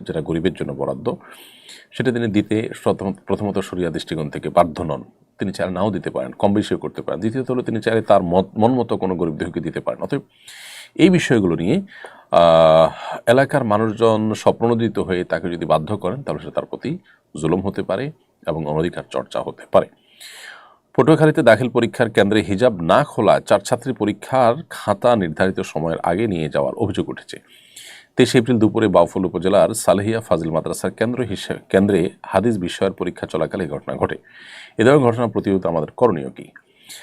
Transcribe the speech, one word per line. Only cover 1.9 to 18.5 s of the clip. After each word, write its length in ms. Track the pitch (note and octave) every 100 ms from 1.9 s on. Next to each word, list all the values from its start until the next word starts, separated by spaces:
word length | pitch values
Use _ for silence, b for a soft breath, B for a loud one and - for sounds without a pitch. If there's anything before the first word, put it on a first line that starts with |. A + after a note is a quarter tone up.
সেটা 200 | - A#2+
তিনি 160 | A#2 A2+
দিতে 420 | G#2 G#2 G#2+ - -
প্রথম-, 300 | G#2+ - G2 F#2+ -
প্রথমত 340 | G2 G#2 G2
শরিয়া 300 | - F2+ E2+
দৃষ্টিকোণ 400 | D#2 - D#2+ D2+
থেকে 200 | D2 D#2
বাধ্য 340 | E2+ E2+ E2
নন, 200 | D#2+ C2+ - _ _ -
তিনি 140 | G2+
চাইলে 200 | - F2+
নাও 180 | F2+ G#2+
দিতে 180 | F#2 -
পারেন, 220 | - B1+
কম 220 | - G2+
বেশিও 240 | G#2 G2 F2
করতে 240 | D2 -
পারেন। 180 | - D2
দ্বিতীয়ত 320 | A2 C3 B2
হলো 100 | B2+
তিনি 200 | - A2+
চাইলে 200 | A2+ A2
তার 220 | - G2+
মত-, 360 | F2 F#2 F#2+ A2
মন 140 | A2+
মতো 240 | B2+ A#2 G2
কোনো 180 | F#2 F2
গরিব 180 | E2
দুঃখীকে 260 | D2+ F2 F2
দিতে 200 | D#2 -
পারেন। 220 | - -
অতএব 200 | F#2+ C#3+ - B B B B B B -
এই 140 | F#3
বিষয়গুলো 460 | F3 - A#2 F2+ D#2+
নিয়ে, 260 | F2 F3+ G3 B B B B
আহ, 840 | E2+ E2+ E2 D#2+ D#2+ D#2 - - - -
এলাকার 360 | C3 C#3 C#3+
মানুষজন 720 | A#2 G#2 A2+ G#2+ A2+ G#2+ G#2+
স্বপ্নোদিত 640 | G#2 G#2 - A#2 A#2 A2+ G2
হয়ে 240 | E2+ F2+
তাকে 260 | E2+ E2 F2+
যদি 160 | E2+ D#2+
বাধ্য 320 | D#2 D#2 -
করেন, 260 | F#2 C3
তাহলে 200 | F2 D2
সে 80 | D2
তার 140 | - -
প্রতি 320 | - B2 F3+ b b _ D2
জুলুম 200 | D#2 F#2+
হতে 220 | G2 G2+
পারে 280 | G2 G2+ C#3+ - _ _
এবং 180 | -